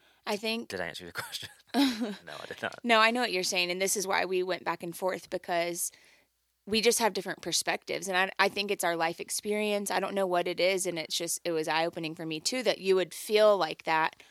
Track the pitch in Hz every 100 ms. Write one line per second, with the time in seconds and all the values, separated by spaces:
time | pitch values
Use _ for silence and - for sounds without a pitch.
0 | _ _ - 208 220 226 233 95 85 -
1 | 87 - - - - - _ 240 277 220
2 | 226 196 - 73 - - - - 240 226
3 | 226 240 233 180 180 190 175 180 190 208
4 | 185 175 180 185 185 175 - 170 175 170
5 | 185 185 - 180 - 175 170 170 - -
6 | _ _ _ _ _ _ - 220 220 226
7 | 226 190 190 165 - 160 - 175 - 143
8 | 180 185 190 - 196 202 202 196 175 165
9 | 165 170 185 - 208 208 214 202 202 185
10 | 190 196 190 175 175 170 180 190 185 165
11 | 156 - 175 - 175 165 160 156 170 170
12 | 160 160 160 156 - 254 214 165 190 185
13 | 170 - - 214 214 202 160 - - 160
14 | 160 - -